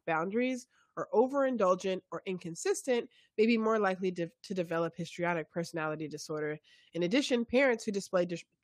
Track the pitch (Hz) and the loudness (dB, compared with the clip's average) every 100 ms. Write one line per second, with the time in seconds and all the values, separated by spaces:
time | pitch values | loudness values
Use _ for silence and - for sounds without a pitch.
0 | - 160 185 226 254 254 - _ _ - | -2 -2 0 0 0 -2 -10 _ _ -10
1 | - 214 254 277 262 240 185 185 196 185 | 0 2 4 2 0 2 4 4 2 -4
2 | - 165 196 185 175 170 381 392 - 240 | -6 -10 -6 -6 -8 -6 -2 -2 0 -2
3 | - _ _ - 220 233 220 220 196 185 | -2 _ _ 2 4 4 4 4 2 0
4 | 190 180 170 _ - 185 175 165 165 170 | -2 -2 -6 _ -8 -4 -2 0 -2 -4
5 | 165 - 170 170 151 175 170 165 156 156 | -10 -2 0 0 -4 -6 -6 -4 -4 -4
6 | 151 147 - 151 151 151 _ - _ 170 | -8 -10 -8 -4 -4 -6 _ -20 _ -2
7 | 175 254 277 240 233 247 277 226 - 196 | 2 2 2 0 2 4 4 2 -2 -4
8 | - 185 175 170 - _ | -2 0 0 -4 -8 _